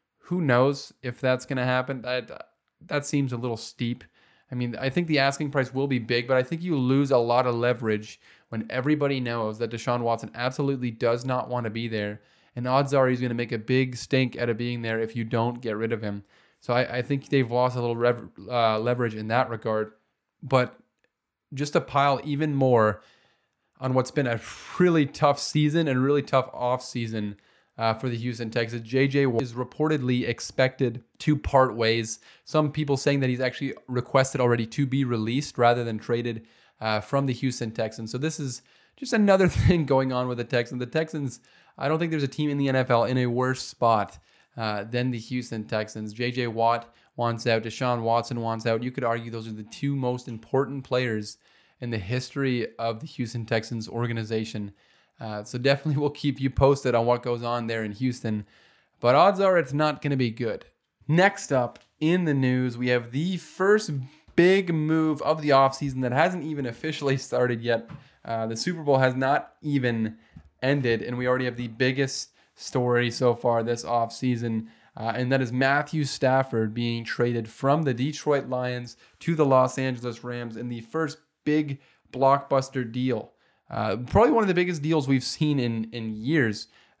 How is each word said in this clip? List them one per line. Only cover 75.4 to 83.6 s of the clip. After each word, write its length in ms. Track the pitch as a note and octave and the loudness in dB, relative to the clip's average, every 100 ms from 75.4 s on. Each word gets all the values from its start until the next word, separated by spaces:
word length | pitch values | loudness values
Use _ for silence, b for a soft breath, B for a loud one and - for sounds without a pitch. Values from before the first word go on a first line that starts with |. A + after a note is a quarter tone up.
is 100 | B2 | 0
Matthew 540 | B2 C3+ C#3 D3 D#3 C#3 | 0 2 2 0 -2 -2
Stafford 680 | - C3 C3 C3+ A#2 A2 | 0 2 2 2 0 0
being 300 | A2+ A#2+ A#2 | 0 -2 -2
traded 460 | A2+ - A#2+ A#2 A2+ | -4 -2 0 0 -4
from 340 | - C3+ D3+ | -2 0 2
the 100 | D3 | 2
Detroit 540 | A#2 C#3 D3 - C#3+ B2+ | 0 -2 -4 0 0 0
Lions 480 | B2+ B2+ B2 B2 - b b | -4 -4 -6 -10 -16 b b
to 160 | - D#3+ | -2 2
the 100 | C#3+ | 6
Los 320 | C3 B2+ - | 6 4 2
Angeles 460 | C3 B2 B2 A2+ | -4 -4 -6 -8
Rams 340 | B2 A#2+ A#2+ A2 | -8 -8 -8 -10
in 120 | B2 | -8
the 120 | A#2+ | -10
first 380 | A2+ D#3+ D#3 - _ _ | -8 -4 -4 -6 _ _
big 360 | - D3+ D3+ C#3 b b b | 0 0 0 -6 b b b
blockbuster 800 | C3 C3+ C#3 - C3+ C3 C3 A#2 | 2 4 4 2 0 0 -4 -6
deal. 400 | B2 B2+ A2+ - _ _ _ | -2 -2 -2 -6 _ _ _